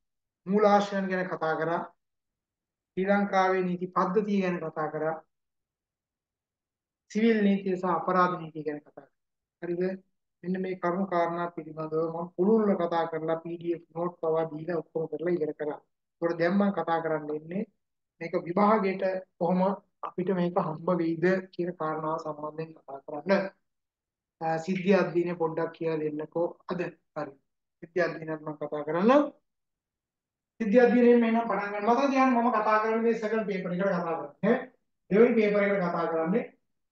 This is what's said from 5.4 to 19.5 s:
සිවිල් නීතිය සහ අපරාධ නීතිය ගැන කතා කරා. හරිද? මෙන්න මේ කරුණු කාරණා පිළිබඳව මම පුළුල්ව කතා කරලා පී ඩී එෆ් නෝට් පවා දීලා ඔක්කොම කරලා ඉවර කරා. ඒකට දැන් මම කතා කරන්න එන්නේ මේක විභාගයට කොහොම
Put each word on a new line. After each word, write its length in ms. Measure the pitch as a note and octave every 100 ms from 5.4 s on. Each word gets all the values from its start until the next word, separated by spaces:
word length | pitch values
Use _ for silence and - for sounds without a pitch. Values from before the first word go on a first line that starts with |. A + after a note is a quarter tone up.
| _ _ _ _ _ _ _ _ _ _ _ _ _ _ _ _ -
සිවිල් 280 | G#3 A3+ A3
නීතිය 340 | G3+ G3 F#3+ F3+
සහ 100 | F#3
අපරාධ 460 | E3 - F#3 F3 E3
නීතිය 280 | E3 D#3
ගැන 160 | D3+ D3
කතා 120 | -
කරා. 180 | - - _ _ _ _ _
හරිද? 200 | E3+ F3 F#3 G3 _ _ _ _
මෙන්න 180 | F3 F#3
මේ 140 | F#3 F#3
කරුණු 300 | F3 F3 G3
කාරණා 440 | F3 E3+ E3+ E3+
පිළිබඳව 440 | - D3+ D3+ D#3 D#3 E3
මම 200 | E3 F3
පුළුල්ව 400 | - F#3+ A3 G#3 F3+
කතා 280 | E3+ E3+ E3
කරලා 300 | D#3+ D#3+ D#3+
පී 180 | E3+ E3+
ඩී 180 | E3+ E3
එෆ් 80 | -
නෝට් 260 | E3 F3 F3
පවා 300 | E3 D#3+ D#3+
දීලා 320 | D3+ D#3+ E3+
ඔක්කොම 260 | - E3 D#3+
කරලා 260 | D3+ E3+
ඉවර 180 | F3 D3+
කරා. 260 | - D3+ D3 - _ _ -
ඒකට 160 | E3+ E3
දැන් 160 | E3+
මම 180 | G3 G3+
කතා 260 | F#3+ D#3+ E3
කරන්න 280 | D#3+ D#3 D3
එන්නේ 320 | D3+ D#3+ F#3 A3+ _ _ _ _ -
මේක 120 | E3 F3
විභාගයට 640 | D#3 F3+ G#3 A3 F#3+ F#3+ F#3+ F#3+ -
කොහොම 280 | - E3+